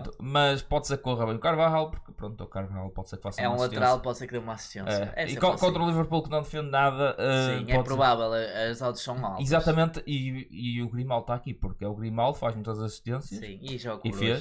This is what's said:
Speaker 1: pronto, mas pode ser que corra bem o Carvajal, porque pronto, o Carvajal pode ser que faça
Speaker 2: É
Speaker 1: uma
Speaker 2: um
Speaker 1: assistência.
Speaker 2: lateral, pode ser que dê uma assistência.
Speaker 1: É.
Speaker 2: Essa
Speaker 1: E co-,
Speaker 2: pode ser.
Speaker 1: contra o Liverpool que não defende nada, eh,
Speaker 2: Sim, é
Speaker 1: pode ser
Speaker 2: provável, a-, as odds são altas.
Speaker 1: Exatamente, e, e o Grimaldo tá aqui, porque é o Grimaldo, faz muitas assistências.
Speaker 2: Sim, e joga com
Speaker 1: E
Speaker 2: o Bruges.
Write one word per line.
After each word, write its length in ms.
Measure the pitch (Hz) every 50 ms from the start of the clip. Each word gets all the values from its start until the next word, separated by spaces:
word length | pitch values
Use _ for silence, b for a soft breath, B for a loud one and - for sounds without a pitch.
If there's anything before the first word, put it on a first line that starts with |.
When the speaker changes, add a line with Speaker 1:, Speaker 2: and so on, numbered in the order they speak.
Speaker 1:
pronto, 160 | - - - -
mas 440 | - 131 139 147 143 143 139 139
pode 240 | - - 151 147 -
ser 100 | - 139
que 60 | -
corra 240 | - 127 123 117 117
bem 80 | 110 113
o 40 | 110
Carvajal, 520 | - 165 160 156 165 160 160 160 156 160
porque 200 | 160 - - -
pronto, 300 | - - - 101 110 -
o 40 | 107
Carvajal 420 | - - 95 98 92 98 95 92 98
pode 200 | - - 104 -
ser 80 | - 95
que 40 | -
faça 180 | 101 92 -
Speaker 2:
É 20 | 123
Speaker 1:
uma 40 | 120
Speaker 2:
um 40 | 120
Speaker 1:
assistência. 220 | 123 127 123 127 131
Speaker 2:
lateral, 200 | 127 127 131 120
pode 160 | - 127 120 -
ser 80 | 131
que 60 | 123
dê 60 | 123 120
uma 160 | 110 113 110
assistência. 580 | 110 - - - 104 95 - 104 101 101 107 -
Speaker 1:
É. 80 | - 160
Speaker 2:
Essa 80 | -
Speaker 1:
E 40 | 135
co-, 120 | 127 - 180
Speaker 2:
pode 120 | - -
ser. 60 | 185
Speaker 1:
contra 160 | 180 175 165
o 40 | 170
Liverpool 360 | 170 165 165 160 - 160 160
que 80 | - 135
não 100 | 151 151
defende 280 | 143 - - 156 147 143
nada, 440 | 135 139 139 139 135 131 143 135 123 -
eh, 400 | 113 135 135 131 131 131 127 127
Speaker 2:
Sim, 60 | 123 117
é 40 | 127
Speaker 1:
pode 20 |
ser 60 | 127 127
Speaker 2:
provável, 480 | 131 135 131 139 127 120 113 113 113
a-, 380 | 113 113 113 104 92 107 113 113
as 100 | 117 117
odds 220 | 131 123 113 -
são 200 | - 131 120 123 120
altas. 200 | 101 95 92 139
Speaker 1:
Exatamente, 580 | 135 156 165 160 170 156 160 165 165 165 - -
e, 720 | - 147 139 131 131 131 131 - - - 92 123 123 120 120
e 40 |
o 60 | 120 117
Grimaldo 380 | 113 120 123 135 123 117 117
tá 80 | - 120
aqui, 180 | 123 - 131
porque 320 | 117 - - 95 92 - 101
é 20 |
o 80 | 104 104
Grimaldo, 440 | 104 113 113 110 113 117 135 143 -
faz 160 | 117 117 110
muitas 260 | 110 104 113 107 107
assistências. 580 | 110 110 - - - 113 120 135 147 - - 202
Speaker 2:
Sim, 200 | - - 98 -
e 160 | - 135 131
joga 220 | 117 120 120 107 101
com 80 | - 110
Speaker 1:
E 20 |
Speaker 2:
o 40 | 101
Bruges. 200 | 101 117 110 120 139